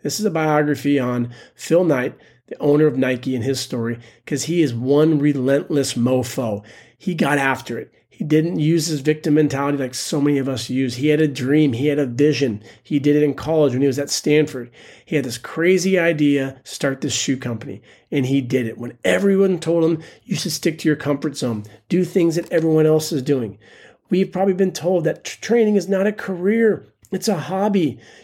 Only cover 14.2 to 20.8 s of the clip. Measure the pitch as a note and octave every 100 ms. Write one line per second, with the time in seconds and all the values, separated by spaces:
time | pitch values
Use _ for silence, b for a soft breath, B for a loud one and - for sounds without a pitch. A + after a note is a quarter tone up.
14.2 | D#3 D3+ D3+ C3 A#2+ B B B - D#3
15.2 | B2+ A#2+ - - F3 F#3 F#3 F#3 E3+ D3+
16.2 | D3 C#3 C3+ - - - C#3+ C3+ D3 -
17.2 | - C3 B2 A2 - - b b b C#3+
18.2 | B2+ C#3 B2 B2+ A2+ A2+ A#2+ - F#3 F#3
19.2 | G3 F#3+ G3 E3+ D#3+ E3+ D#3+ D#3+ B B
20.2 | - D3 E3 - E3+ D#3